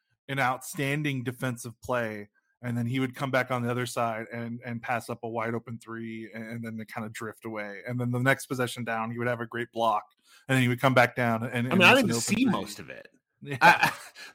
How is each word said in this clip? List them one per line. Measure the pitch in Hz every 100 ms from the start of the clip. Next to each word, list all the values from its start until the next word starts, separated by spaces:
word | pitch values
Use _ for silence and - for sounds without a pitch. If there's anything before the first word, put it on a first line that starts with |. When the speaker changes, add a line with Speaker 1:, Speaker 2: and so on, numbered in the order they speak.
| _ _ -
Speaker 1:
an | 139
outstanding | 127 127 - - 139 147 151 135
defensive | 120 123 131 120 120 -
play, | - 123 110 104 104 _ _ _
and | 120 120
then | 117
he | 131
would | 131 131
come | 139
back | 127 123
on | 127
the | 120
other | 123 123
side | 127 117 110 110
and, | 117 117 120
and | 123 117
pass | 117 117 -
up | 117
a | 117
wide | 113 113 117
open | 127 117
three, | 113 113 113 113 110
and, | 110
and | 113 117
then | 113 110
they | 107
kinda | 120 110
drift | 113 113 - 113
away. | 107 104 98 117
And | 123
then | 120
the | 123
next | 131 135 -
possession | 127 123 -
down, | 117 113 113
he | 117
would | 120
have | 117
a | 117
great | 117 120
block, | 113 113 104 - _ _ - -
and | 131
then |
he | 123
would | 120
come | 135
back | 127 120 -
down | 120 113
and, | 120
Speaker 2:
I | 123
Speaker 1:
and | 127 185
Speaker 2:
mean, |
I | 180
Speaker 1:
miss | 262
Speaker 2:
didn't | 220
Speaker 1:
an | 117
open |
Speaker 2:
see | - 214
Speaker 1:
three. | 254
Speaker 2:
most | 120 92 -
of | 69
it. | 64 -
Speaker 1:
<laughs> | _ _ _
Yeah. | 143 135
Speaker 2:
I, | 165 - 175 - - - -